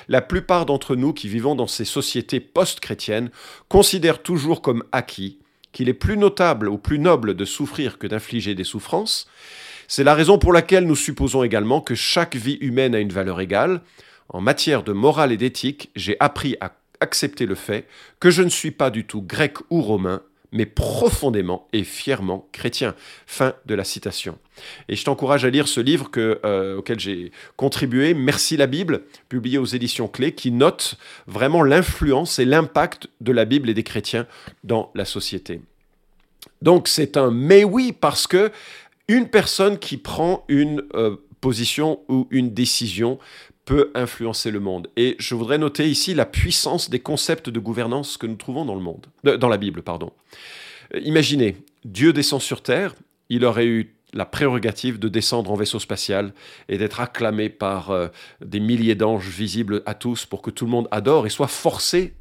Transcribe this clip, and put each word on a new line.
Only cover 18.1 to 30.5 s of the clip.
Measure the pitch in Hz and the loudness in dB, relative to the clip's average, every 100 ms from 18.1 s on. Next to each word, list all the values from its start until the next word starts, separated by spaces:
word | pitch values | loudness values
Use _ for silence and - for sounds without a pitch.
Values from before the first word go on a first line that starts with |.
| - | 2
que | 175 | 4
je | 175 | 6
ne | 180 | 2
suis | - 156 | 0 -4
pas | - 135 | 0 -2
du | 113 104 | -2 -6
tout | 107 | -8
grec | 92 123 147 - - | -6 -2 -2 -2 -4
ou | 170 | -2
romain, | 107 107 92 95 _ _ - | 0 0 -2 -4 _ _ -10
mais | 110 107 | -4 -4
profondément | - - - 240 - 143 107 90 90 - | -2 -2 0 -2 0 -2 -2 -2 -6 -4
et | 110 | -6
fièrement | 90 - - 131 95 92 - | -4 -8 -4 -4 -4 -6 -10
chrétien. | - 120 - 123 - - - - | -8 -6 -4 -6 -6 -16 -20 -12
Fin | - 131 - - | -2 -2 -2 -6
de | 104 | -4
la | |
citation. | 95 - 104 - 92 80 _ - - - - | -4 -8 -8 -8 -10 -12 _ -20 -20 -18 -8
Et | 104 | -4
je | |
t'encourage | - 135 135 139 | -2 -2 2 2
à | 127 | 4
lire | 135 143 | 2 0
ce | - | 0
livre | 123 160 135 | 2 0 0
que, | 123 113 104 107 | -2 0 0 0
euh, | 98 95 98 | 0 -2 -6
auquel | 98 113 | -6 -4
j'ai | 98 92 87 - - - | -4 -8 -10 -16 -18 -2
contribué, | 135 - 131 123 151 | -2 0 0 2 2
Merci | 165 131 143 - 160 | 2 0 0 0 2
la | 135 | 2
Bible, | 147 185 123 - - - | 2 -2 -2 -4 -20 -8
publié | 127 120 135 | -6 -2 -2
aux | 123 | -2
éditions | 123 117 - 110 | -4 -4 -4 -6
Clés, | - 143 | -2 -4
qui | - 131 | -2 -2